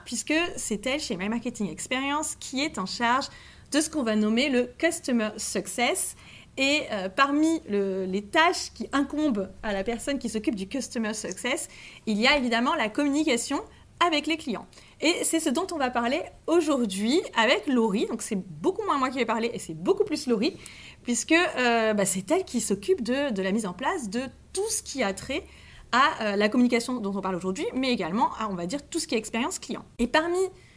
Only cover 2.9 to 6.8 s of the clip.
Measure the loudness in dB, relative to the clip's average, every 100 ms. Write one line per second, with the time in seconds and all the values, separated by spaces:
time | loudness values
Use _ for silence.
2.9 | -2 2 2 0 -10 -20 -20 -2 0 2
3.9 | 0 0 2 4 4 4 2 0 0 0
4.9 | 0 0 0 0 -4 -4 -4 -4 0 0
5.9 | 0 -2 -6 -16 -20 -14 0 2 2